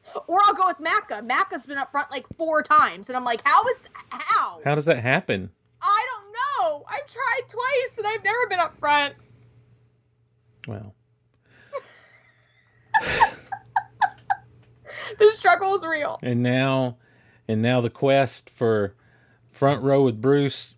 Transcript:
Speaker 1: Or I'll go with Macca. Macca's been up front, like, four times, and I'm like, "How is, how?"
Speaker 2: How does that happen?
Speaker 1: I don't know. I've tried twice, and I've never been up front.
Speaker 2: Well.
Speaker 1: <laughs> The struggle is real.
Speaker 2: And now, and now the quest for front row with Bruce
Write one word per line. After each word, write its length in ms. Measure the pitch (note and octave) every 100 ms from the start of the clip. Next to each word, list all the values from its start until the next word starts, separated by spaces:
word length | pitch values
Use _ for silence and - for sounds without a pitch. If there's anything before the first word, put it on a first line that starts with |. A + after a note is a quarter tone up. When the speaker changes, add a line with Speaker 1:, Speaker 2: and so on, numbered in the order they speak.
| - - -
Speaker 1:
Or 100 | F4
I'll 100 | G4+
go 140 | F#4+ F#4
with 80 | D#4+
Macca. 480 | D#4+ G#4 - G#3+ A3+
Macca's 380 | C#4 F#4 E4 C4
been 100 | C#4
up 140 | C4
front, 180 | C#4 C#4+
like, 120 | C4+ - -
four 240 | D#4+ D4+
times, 460 | D4+ D4+ B3 F3 A3
and 60 | B3+
I'm 80 |
like, 160 | B3 A#3
"How 200 | C#4 E4+ B4+
is, 220 | - - - -
how?" 500 | B3 D4+ G#4 A#3 E3+
Speaker 2:
How 120 | C#3+ D3+
does 80 |
that 160 | D3 C3
happen? 500 | A#2 D#3 - G2+ F#2 - _ _
Speaker 1:
I 240 | F#4+ A4 B4+
don't 200 | A4+ G4+
know. 520 | A4+ C#5 C5 E4+ D4 -
I've 180 | C5 D5
tried 340 | A#4 B4+ B4 B4
twice, 500 | G#4+ C5 C#5 C5 -
and 80 | G#4
I've 160 | A4
never 240 | G4 A#4+ A4+
been 120 | F#4
up 180 | D#4 -
front. 360 | D4 D4 C#4+ - _ _ _ _ _ _ _ _ _ _ _ _ _ _ -
Speaker 2:
Well. 260 | G#2 G#2 - _ _ _ _ _ _ - C#5 - - _ _ _ _ _ _ _ _ _
Speaker 1:
<laughs> 100 | - - - - - - - - - - - - - - - - _ _ _ - - - G#4+
The 120 | G#4+
struggle 420 | A4 F#4 F4 F#4+ G4
is 80 | D#4+
real. 320 | D#4 D4 -
Speaker 2:
And 200 | B2 A#2+
now, 540 | B2 B2+ C3+ C3+ B2+ A#2+ _ _ _ _ -
and 160 | A2
now 180 | A#2+ B2+
the 100 | A#2
quest 600 | - C3+ C#3 C3 - -
for 440 | - A#2 G#2+ G2+ - _ _ _ _ _
front 320 | - C#3 C3+
row 200 | C3+ C#3
with 180 | C3+ G#2+
Bruce 540 | C3 C#3+ C#3 - -